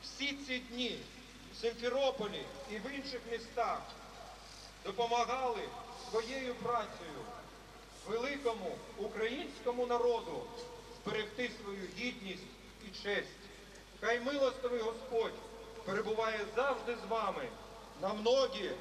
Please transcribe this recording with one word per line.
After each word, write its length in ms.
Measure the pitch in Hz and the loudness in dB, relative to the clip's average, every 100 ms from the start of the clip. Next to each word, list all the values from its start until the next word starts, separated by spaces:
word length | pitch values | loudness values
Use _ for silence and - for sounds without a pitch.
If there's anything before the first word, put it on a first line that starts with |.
всі 300 | - - 277 | -10 -2 0
ці 260 | 277 - 254 | 0 -2 -2
дні 400 | 247 240 247 156 - - - - - | -2 0 0 0 -8 -14 -14 -16 -14
в 80 | - | 0
Сімферополі 800 | 226 233 240 254 269 254 208 185 - - - | 0 2 2 6 4 4 0 -2 -6 -8 -6
і 40 | 214 | -4
в 200 | 247 277 | -4 -4
інших 260 | 269 254 226 | -4 -6 -4
містах 500 | 233 - - 214 - - - - - - - - - - - | -6 -4 0 2 2 -4 -12 -12 -12 -14 -14 -14 -14 -14 -8
допомагали 800 | 175 190 233 240 233 262 254 220 160 - - - - | -6 2 4 6 6 4 2 2 -2 -6 -10 -10 0
своєю 460 | 214 226 269 254 - | 0 2 -2 -2 -2
працею 680 | 214 240 202 - 170 139 - - - - - - - - - | 2 2 2 -4 -8 -8 -8 -10 -12 -14 -16 -16 -16 -12 -2
великому 680 | 220 254 277 233 214 180 - - - | 0 2 2 2 2 -2 -4 -8 -4
українському 880 | 202 202 226 262 330 - 247 240 247 | -4 2 0 2 -4 -2 0 2 4
народу 580 | 240 247 233 170 143 120 - - - - - | 6 6 4 2 -4 -4 -8 -8 -10 -12 -6
зберегти 480 | 202 214 208 - 247 - | -2 0 -2 0 -2 -2
свою 260 | 208 196 185 - | -6 -6 -6 -2
гідність 460 | 247 - 196 180 - - - - 190 | -2 -2 -6 -8 -8 -14 -16 -14 -12
і 160 | 185 | -6
честь. 260 | 202 196 - - - - - - - - | 0 0 0 -10 -14 -14 -16 -16 -16 -2
Хай 180 | 208 240 | 4 4
милостивий 640 | 240 285 269 262 247 240 | 4 6 4 4 0 2
Господь 520 | 220 226 - 233 196 - - - - - - | 0 -2 0 2 2 0 -10 -12 -12 -8 0
перебуває 540 | 196 208 220 220 220 202 220 | 0 2 4 4 2 0 4
завжди 400 | 277 247 240 233 190 | 4 4 0 -2 2
з 40 | |
вами 380 | 226 202 190 - - - - - - | 2 4 2 -2 -6 -12 -14 -14 -2
на 120 | 185 | 0
многі 580 | 214 214 262 254 214 170 131 | 4 8 8 8 4 -2 -2